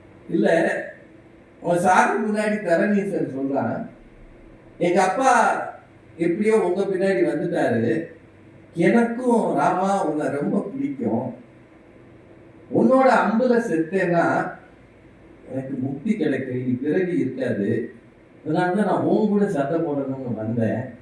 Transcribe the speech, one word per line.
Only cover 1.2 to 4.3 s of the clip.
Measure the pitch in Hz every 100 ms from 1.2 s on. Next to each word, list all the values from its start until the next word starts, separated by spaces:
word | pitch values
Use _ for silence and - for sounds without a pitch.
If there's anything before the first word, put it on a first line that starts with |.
| - - - -
அவன் | 170 175
சாருக்கு | 185 185 240 233
முன்னாடி | 214 208 214 208
தரணீசன் | 170 165 202 202 - 160 135
சொல்றான், | 135 135 131 117 - - - - - -